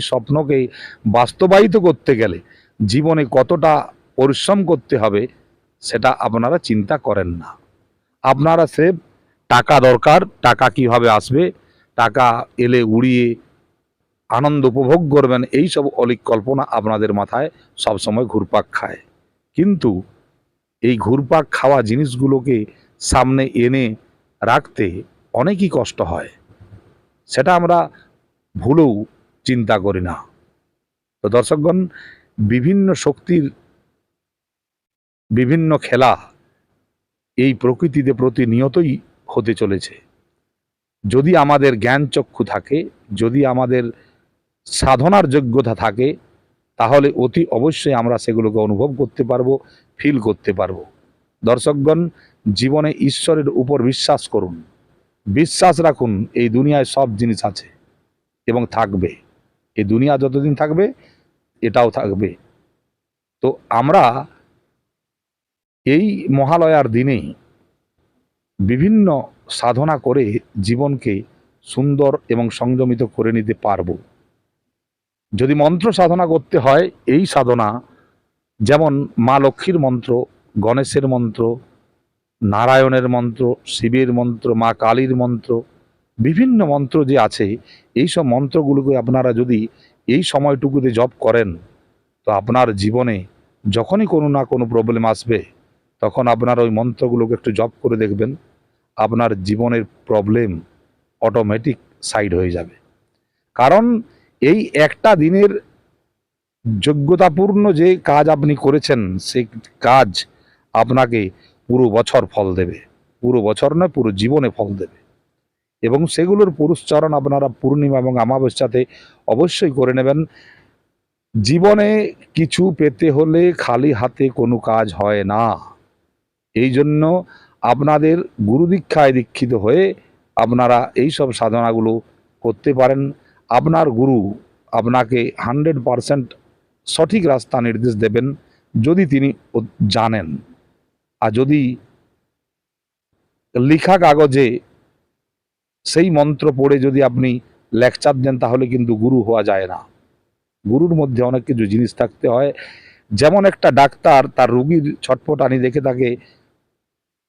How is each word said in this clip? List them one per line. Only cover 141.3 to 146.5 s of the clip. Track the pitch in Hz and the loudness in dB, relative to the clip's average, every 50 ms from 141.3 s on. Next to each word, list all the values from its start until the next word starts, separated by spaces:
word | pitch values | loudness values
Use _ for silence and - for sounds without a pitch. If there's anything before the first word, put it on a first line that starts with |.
যদি | 110 120 135 139 151 147 131 123 123 - _ _ _ _ _ _ _ _ _ _ _ _ _ _ _ _ _ _ _ _ _ _ _ _ _ _ _ _ _ _ _ _ _ _ - | 0 0 0 0 0 0 0 -2 -6 -8 _ _ _ _ _ _ _ _ _ _ _ _ _ _ _ _ _ _ _ _ _ _ _ _ _ _ _ _ _ _ _ _ _ _ -4
লিখা | 123 127 143 156 156 - 180 190 | 0 2 2 2 2 4 2 2
কাগজে | 185 175 151 147 151 151 143 131 143 131 110 120 117 - _ _ _ _ _ _ _ _ _ _ _ _ _ _ _ _ _ _ _ _ _ _ _ - | 4 4 4 4 4 4 4 4 2 2 2 0 -4 -10 _ _ _ _ _ _ _ _ _ _ _ _ _ _ _ _ _ _ _ _ _ _ _ -10
সেই | - - 160 175 190 | -2 0 2 2 2
মন্ত্র | 160 147 147 151 147 - 151 156 | 2 2 2 2 0 -2 -2 -2